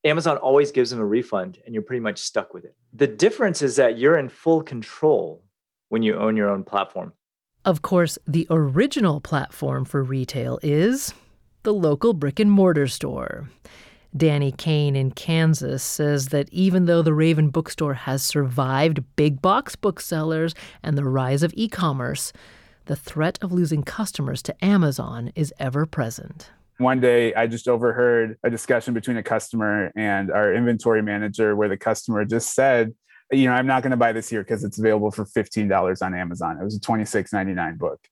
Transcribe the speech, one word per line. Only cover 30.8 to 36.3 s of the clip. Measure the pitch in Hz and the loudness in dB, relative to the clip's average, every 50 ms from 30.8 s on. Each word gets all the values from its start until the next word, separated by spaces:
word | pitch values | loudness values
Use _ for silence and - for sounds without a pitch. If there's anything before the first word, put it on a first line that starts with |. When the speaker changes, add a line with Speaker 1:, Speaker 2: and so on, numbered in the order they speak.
| - 120 113 110 | 2 2 2 2
Speaker 3:
manager | 107 107 104 104 107 107 101 - 110 107 104 | 2 0 -4 -4 -4 -6 -2 0 2 2 2
where | 104 107 101 | 2 0 0
the | 98 | -2
customer | 98 - 113 110 - - - 110 104 104 | -2 -2 -2 -2 -2 -2 -2 -2 -2 0
just | 104 110 117 110 - - | 0 -2 -2 -2 -2 0
said, | - 131 135 127 120 113 110 117 _ _ _ _ - _ _ | 2 4 4 4 4 2 0 -4 _ _ _ _ -20 _ _
"You | 135 135 135 | 2 2 4
know, | 127 123 | 4 4
I'm | 127 127 | 2 2
not | 135 131 131 | 2 0 0
gonna | 123 131 127 | 2 0 2
buy | 120 120 117 | 2 2 2
this | 110 113 113 - | 2 -2 -6 -4
here | 117 107 95 | -6 -6 -4
'cause | - 113 107 | -4 -4 -4
it's | - 98 - 107 | -4 -6 -4 0
available | 107 110 107 107 104 107 | 2 2 4 4 2 0
for | 101 - 104 | -2 -4 -8
fifteen | - - 117 101 - - 110 107 98 | -2 -2 -2 -2 0 -2 -2 0 2
dollars | 95 87 90 90 92 90 | 2 2 2 0 0 -2
on | 92 90 92 | -4 -4 -4
Amazon." | 90 92 87 | -4 -6 -6